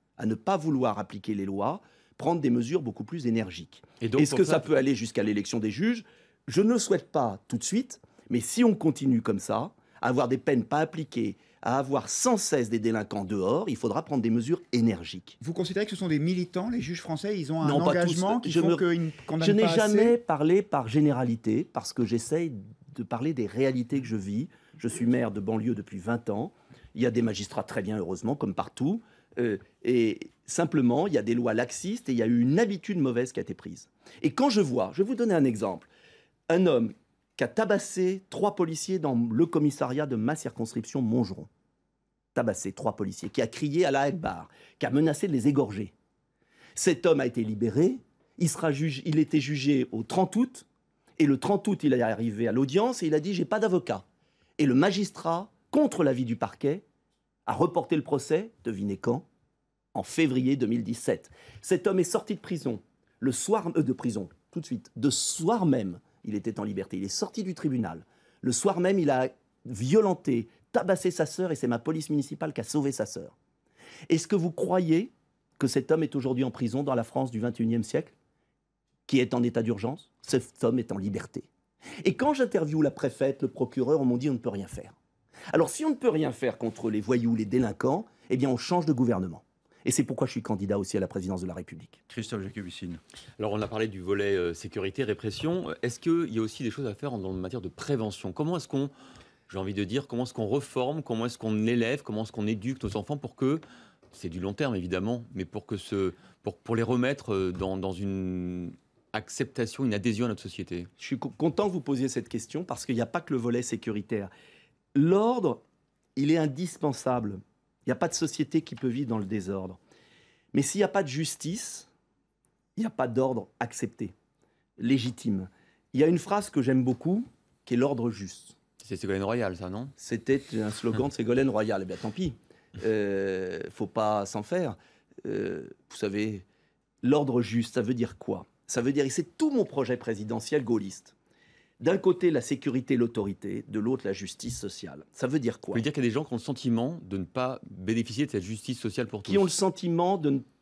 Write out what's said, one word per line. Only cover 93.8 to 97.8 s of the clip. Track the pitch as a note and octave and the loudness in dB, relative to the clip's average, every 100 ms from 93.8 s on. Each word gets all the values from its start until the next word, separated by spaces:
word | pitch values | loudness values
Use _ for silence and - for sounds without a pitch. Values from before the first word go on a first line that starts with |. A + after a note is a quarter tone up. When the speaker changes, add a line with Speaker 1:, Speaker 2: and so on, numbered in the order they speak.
| A2+ | -4
Speaker 2:
du | F#2+ | -4
volet, | F2+ G2+ G2+ G2 | -4 0 2 2
euh, | F2 E2+ | 0 -4
sécurité, | F#2+ - F#2+ F#2+ | -8 -6 -6 -4
répression. | B2 G2+ A2 F#2+ D3+ F3+ F3 - | -2 -2 -4 -4 -2 -2 -4 -6
Est-ce | B2 A#2+ | -6 -4
qu'il | E3+ E3 E3 | 0 0 0
y | A2 | -2
a | |
aussi | A2 - | -4 -4
des | B2 | -6
choses | B2 C3+ | -4 -6
à | G2+ | -6
faire | C#3+ | -8
en, | A#2+ | -6
en | F#2 | -6
matière | F#2+ F#2 B2 | -6 -6 -6
de | F#2 | -10
prévention ? | - | -10